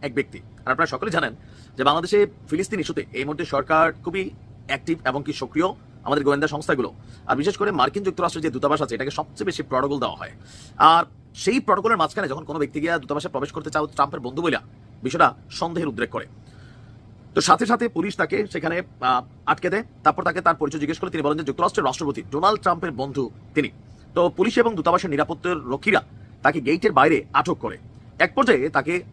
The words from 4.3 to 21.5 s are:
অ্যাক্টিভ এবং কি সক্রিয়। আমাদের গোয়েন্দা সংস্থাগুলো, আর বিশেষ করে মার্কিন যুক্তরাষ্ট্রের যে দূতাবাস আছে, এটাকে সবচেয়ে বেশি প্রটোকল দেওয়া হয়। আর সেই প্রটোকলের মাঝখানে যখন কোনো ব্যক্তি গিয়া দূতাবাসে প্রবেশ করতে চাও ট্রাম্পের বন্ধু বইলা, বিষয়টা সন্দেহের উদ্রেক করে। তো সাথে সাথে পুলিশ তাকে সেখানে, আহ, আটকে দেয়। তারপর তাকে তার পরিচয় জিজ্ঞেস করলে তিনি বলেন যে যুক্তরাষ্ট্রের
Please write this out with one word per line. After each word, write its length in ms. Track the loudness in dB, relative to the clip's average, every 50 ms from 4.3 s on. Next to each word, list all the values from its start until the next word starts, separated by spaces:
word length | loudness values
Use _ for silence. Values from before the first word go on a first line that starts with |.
| -8 -14 -18 -20 -20 -16 -8 -6
অ্যাক্টিভ 300 | -6 -4 -4 -4 -4 -4 -2
এবং 180 | -4 -4 -2 -4
কি 80 | -6 -6
সক্রিয়। 340 | -6 -8 -4 -2 0 0 0 -2 -6 -14 -20 -20 -12 -4
আমাদের 180 | -2 -2 2 2
গোয়েন্দা 240 | 2 2 2 2 -2
সংস্থাগুলো, 420 | -2 -4 -2 -2 0 0 -2 -4 -6 -12 -18 -20 -20 -8 -4 -2
আর 80 | -2
বিশেষ 220 | 0 0 0 -2 0
করে 140 | 0 0
মার্কিন 320 | 2 2 0 0 0 -2 -4
যুক্তরাষ্ট্রের 400 | -4 -2 -2 -2 -2 -2 -2 -4
যে 60 | -4
দূতাবাস 320 | -2 0 0 0 2 0
আছে, 140 | 0 -2 -2
এটাকে 160 | -4 -4 -4
সবচেয়ে 340 | -4 -6 -8 -8 -8 -6 -4
বেশি 180 | -4 -4 -4 -4
প্রটোকল 360 | -2 0 0 0 0 0 -2
দেওয়া 160 | -2 -4 -4
হয়। 160 | -6 -12 -14 -14 -18 -20 -20 -20 -20 -20 -12 0 4
আর 260 | 6 8 8 6 4 0 -6 -20 -20 -20 -16
সেই 240 | -4 -2 0 0 0
প্রটোকলের 380 | 2 2 2 2 2 2 2 2
মাঝখানে 300 | 0 0 -2 -4 -4 -4
যখন 160 | -4 -6 -8
কোনো 160 | -6 -4 -4
ব্যক্তি 200 | -4 -4 -2 -4
গিয়া 180 | -2 -2 -2 -2
দূতাবাসে 320 | -2 -4 -4 -4 -4 -6
প্রবেশ 220 | -6 -6 -6 -6
করতে 180 | -8 -10 -8 -4
চাও 160 | -2 -2 -2 -2
ট্রাম্পের 320 | -2 -2 -2 -2 -2 -6
বন্ধু 220 | -8 -6 -4 -2
বইলা, 200 | 0 0 0 0 -2 -8 -18 -20 -20 -20 -12 -8 -6
বিষয়টা 320 | -2 2 4 4 4 2 0 -10 -16
সন্দেহের 360 | -8 -6 -6 -4 -2 -2 -4 -4
উদ্রেক 220 | -2 -4 -4 -4
করে। 160 | -4 -6 -8 -8 -14 -20 -20 -20 -20 -20 -20 -20 -20 -20 -20 -20 -20 -20 -20 -20 -20 -20 -20 -4 -2
তো 60 | 0
সাথে 240 | 4 4 4 4 4
সাথে 220 | 2 2 2 0 0
পুলিশ 300 | -2 -2 -4 -2 -2 -2
তাকে 300 | -2 0 0 -2 -2 -4 -4
সেখানে, 280 | -4 -4 -2 -2 -4 -4 -6 -8 -4
আহ, 200 | 0 0 0 0 -2 -6 -12 -6 -2
আটকে 240 | -2 -2 0 0 0
দেয়। 140 | -2 -2 -4 -6 -10 -2 0
তারপর 200 | 0 0 2 0
তাকে 180 | -2 -2 2
তার 140 | 2 2 2
পরিচয় 240 | 2 0 -2 -2 -2
জিজ্ঞেস 200 | -2 -2 -2 -4
করলে 120 | -4 -4
তিনি 120 | -2 0 0
বলেন 140 | 0 0 0
যে 60 | -2
যুক্তরাষ্ট্রের 420 | -4